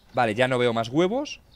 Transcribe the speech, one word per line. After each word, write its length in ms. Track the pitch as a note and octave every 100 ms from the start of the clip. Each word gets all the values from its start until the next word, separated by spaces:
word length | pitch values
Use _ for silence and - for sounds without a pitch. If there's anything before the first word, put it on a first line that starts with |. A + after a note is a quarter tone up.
| _
Vale, 200 | - A#2+ G#2+
ya 100 | B2+
no 120 | B2+
veo 140 | B2
más 160 | A2+ A2+
huevos. 520 | C3+ F3+ A#3+ D4 - _